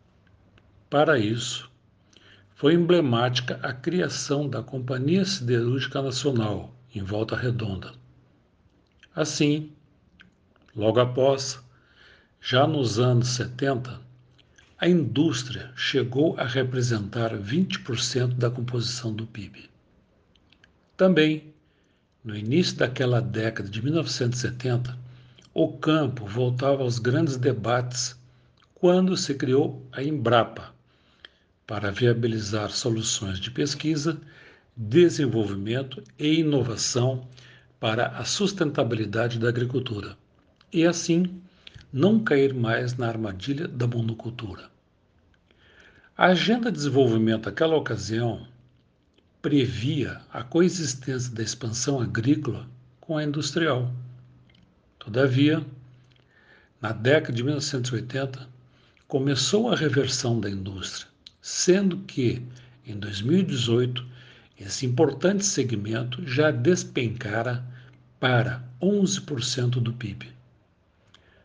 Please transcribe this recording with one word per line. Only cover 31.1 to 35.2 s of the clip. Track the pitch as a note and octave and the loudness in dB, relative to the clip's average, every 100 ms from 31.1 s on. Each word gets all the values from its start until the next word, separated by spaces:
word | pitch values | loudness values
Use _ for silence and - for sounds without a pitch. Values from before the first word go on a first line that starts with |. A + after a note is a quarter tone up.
| _ - _ _ _ - | _ -20 _ _ _ -10
para | G#2 G2+ | -4 -4
viabilizar | G2 A#2+ A#2 A#2 A2 G2+ G#2+ G#2 | 2 2 4 0 -2 -2 -4 -4
soluções | - B2+ A2 A2 - G2+ F#2 | -4 -2 -2 -2 -4 -4 -6
de | - | -6
pesquisa, | D3 D3 - D3+ D#3 D3+ D#3 - - - - _ - | -2 -2 -2 -2 0 -2 -4 -8 -20 -20 -20 _ -10
desenvolvimento | G#2+ C#3 E3+ D#3+ | 2 6 6 6